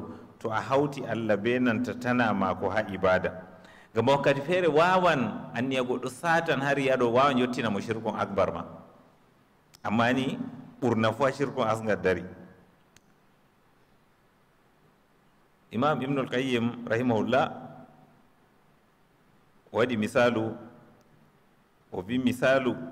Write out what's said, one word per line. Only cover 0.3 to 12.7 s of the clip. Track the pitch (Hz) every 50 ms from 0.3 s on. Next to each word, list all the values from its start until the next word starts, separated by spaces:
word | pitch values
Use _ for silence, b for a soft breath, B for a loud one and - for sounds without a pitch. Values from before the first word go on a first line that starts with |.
| B -
To | - 113
a | 110 107
hawti | 95 107 135 139 147 143 147 139 -
Allah | - 113 110 113 107 107
be | 98 101 120 123 127
nanta | 123 123 110 104 - - 98 -
tana | - 120 123 123 120 110 104
maako | 98 98 95 90 92 98 95
ha | 92 110 107
ibada. | 101 98 90 95 92 92 92 90 - - - - - B B B B B B B B -
Ngam | 110 117
wakkati | 131 139 143 - 151 139 135
feere | 139 151 180 185 180
wawan | 165 139 151 165 180 185 190 180 175 160 135 117 104 101 - - - -
anniya | 120 127 127 131 131 127
goɗɗo | 120 127 - - 107
satan | - - - 170 165 170 165 165 139 131
har | 139 143 143
riya | 139 135 131 131
ɗo | 127 123 117
wawan | 113 123 139 143 135
yottina | 123 127 123 123 143 120 110
mo | 101 98
shirkun | 98 113 110 113 110 107 101 101
akbar | 104 98 98 98 92 82 80
ma. | 82 82 - - - - - - - - - _ _ _ _ _ _ _ _ _ _ _ _ - _ -
Amma | 104 101 117 117 120 127
ni | 131 131 139 - - - - - - - - - -
ɓurna | - 120 110 113 110 110 107
fu | - 139
ha | 131
shirkun | 131 - 143 127 113 127 117
asgar | 110 110 113 110 110 101 90
dari. | 87 92 92 87 87 - - - - - - - - _